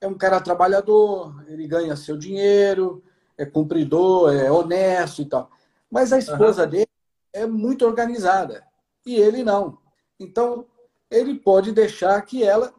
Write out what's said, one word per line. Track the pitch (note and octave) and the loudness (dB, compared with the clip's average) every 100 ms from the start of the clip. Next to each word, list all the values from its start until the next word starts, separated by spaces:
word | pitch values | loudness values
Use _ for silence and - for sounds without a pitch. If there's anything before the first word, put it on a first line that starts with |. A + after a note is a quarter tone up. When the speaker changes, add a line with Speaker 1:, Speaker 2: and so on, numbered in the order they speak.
Speaker 1:
é | G3 | -10
um | |
cara | F#3+ F#3+ F#3 | -4 0 0
trabalhador, | F#3 F3 F3+ G3 G3+ G#3+ G#3 G3 D#3+ C#3+ D3 | 0 0 2 2 2 4 4 0 -10 -16 -16
ele | D#3 D#3 | -14 -6
ganha | E3 E3 C#3+ | -4 -4 -6
seu | - D3+ | -10 -12
dinheiro, | E3 G3 G3+ G3+ G3+ F#3+ F#3 F3+ _ _ _ - | -10 -2 2 4 2 0 -4 -6 _ _ _ -12
é | C#3+ | -4
cumpridor, | D#3 D#3 E3+ C#3+ D#3 F#3+ F#3 D#3+ C#3+ | -2 -2 -2 0 2 2 4 4 4
é | C3+ | 2
honesto | D#3+ E3 F3+ F#3+ F#3 D#3 D3 | 2 0 0 0 0 -2 -6
e | C#3+ | -6
tal. | C3 - _ _ _ _ | -6 -6 _ _ _ _
Mas | A#3 C4 | -2 0
a | C4 | 0
esposa | F#3 D3 G#3+ G3 | 0 2 2 2
Speaker 2:
Aham. | D#3 | 0
Speaker 1:
dele | E3+ A3 _ _ _ _ | 0 -4 _ _ _ _
é | G3+ A3+ | -10 -6
muito | A3 A3+ C4 A#3 | -4 -4 0 0
organizada | A3+ A#3 A#3+ F3+ F#3+ D3 G#2 - _ _ _ B3 | 0 -4 -2 0 0 -2 -10 -20 _ _ _ -4
e | A#3 | 2
ele | G#3+ A#3+ | 2 2
não. | A3+ G3+ F3+ - _ _ _ _ | 0 -2 -2 -10 _ _ _ _
Então, | F#3 A3+ A#3+ A#3 - _ _ _ _ | -8 -4 -2 -4 -12 _ _ _ _
ele | A3+ C4 - | -2 -2 -2
pode | - F#3+ G3 | 2 2 2
deixar | G#3+ G#3 - F3+ G3+ | 0 0 0 0 0
que | G3+ B3+ | -2 -2
ela | G#3 G#3 B3 | 0 2 -2